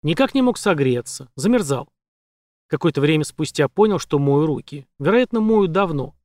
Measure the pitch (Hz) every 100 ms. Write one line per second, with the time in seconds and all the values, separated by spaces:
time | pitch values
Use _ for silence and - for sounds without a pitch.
0 | 147 165 262 269 254 226 208 160 135 120
1 | - - 131 - 160 247 160 135 135 _
2 | _ _ _ _ _ _ _ 151 170 143
3 | 147 156 147 - 156 - 139 - 214 185
4 | - 147 143 143 156 131 - 147 135 _
5 | 143 226 254 226 220 220 190 170 196 147
6 | 127 _